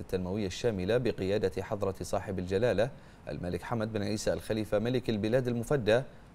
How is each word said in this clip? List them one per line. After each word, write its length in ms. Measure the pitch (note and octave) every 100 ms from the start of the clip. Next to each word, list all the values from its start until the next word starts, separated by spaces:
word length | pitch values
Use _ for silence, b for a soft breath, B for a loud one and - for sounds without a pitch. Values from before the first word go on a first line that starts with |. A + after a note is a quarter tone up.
التنموية 460 | - F#2 F2+ G2+ G2
الشاملة 520 | - A#2+ G2+ F2+ A#2+
بقيادة 640 | A#2 - F#2 G#2 G#2 F#2+
حضرة 320 | F#2+ G#2 G2 F#2
صاحب 360 | F2+ G2+ G2+ F#2
الجلالة 520 | F2+ F#2+ A#2+ F#2+ A#2+ B B B -
الملك 340 | - F2+ F2+
حمد 300 | - A#2 A2
بن 100 | A2
عيسى 300 | G2+ G#2+ -
الخليفة 460 | E2 - G#2+ G#2+ G#2
ملك 320 | A2+ B2+ -
البلاد 380 | A2 G#2+ B2+ B2
المفدى 540 | A#2+ A2+ D3 G#2 A2+ C#3 B B